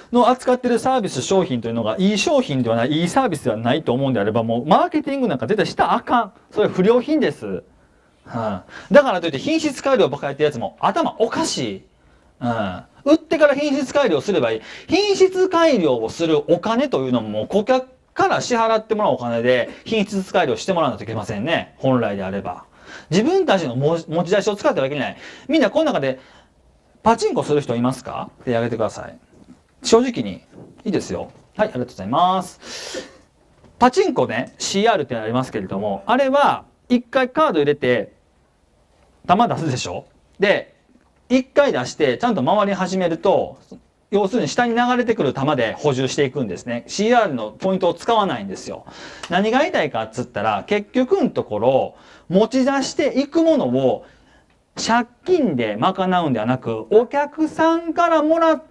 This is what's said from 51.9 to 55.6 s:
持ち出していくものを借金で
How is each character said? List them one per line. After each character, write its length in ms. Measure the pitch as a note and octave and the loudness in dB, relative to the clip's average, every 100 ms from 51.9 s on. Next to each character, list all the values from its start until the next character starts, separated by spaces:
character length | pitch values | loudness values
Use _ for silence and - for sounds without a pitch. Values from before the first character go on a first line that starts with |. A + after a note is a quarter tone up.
| - - - - | -6 -20 -20 0
持 200 | F#3 A3 | 2 2
ち 160 | C4 C4 | 2 0
出 60 | C#4 | 0
し 120 | C4 - | -2 -2
て 260 | C#4+ B3+ | 0 0
い 60 | C#4 | 0
く 160 | E4 | 2
も 120 | E4 D4 | 4 2
の 100 | C3 | 2
を 380 | B2+ C3 - - _ _ _ _ _ _ - | 0 0 0 -6 _ _ _ _ _ _ -8
借 300 | - A#3 A#3 _ - | 0 0 0 _ 0
金 300 | F4+ A#3+ | 2 2
で 200 | B2+ | 0